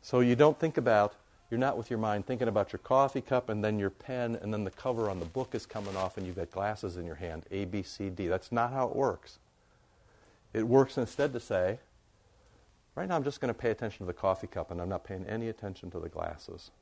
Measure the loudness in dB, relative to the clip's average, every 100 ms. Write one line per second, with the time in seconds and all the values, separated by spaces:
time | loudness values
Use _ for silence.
0 | 2 4 6 8 8 6 0 2 6 6
1 | 6 0 _ _ _ 0 0 0 -4 -2
2 | 0 0 -2 -2 2 2 0 -4 2 4
3 | 4 2 0 0 0 0 0 2 0 -4
4 | -8 -4 -2 -4 -4 -4 -4 -4 -4 0
5 | -2 -2 -4 -6 -4 -6 -6 -8 -6 -2
6 | -4 -4 -8 -6 -8 -4 -4 -4 -6 -6
7 | -10 -8 -8 -8 -8 -6 -4 -4 -6 -8
8 | -8 -4 -2 -2 0 -2 0 0 -2 0
9 | 0 0 -10 -20 _ _ _ _ _ _
10 | _ _ _ _ _ -2 6 6 6 2
11 | -4 0 0 -2 -2 0 0 -2 _ _
12 | _ _ _ _ _ _ _ _ _ -8
13 | -2 0 0 -2 -4 0 0 0 -4 -6
14 | -8 -2 0 0 -2 -8 -6 -6 -4 -6
15 | -6 -10 -6 -4 -6 -6 -10 -10 -10 -8
16 | -8 -6 -6 -8 -14 -16 -18 _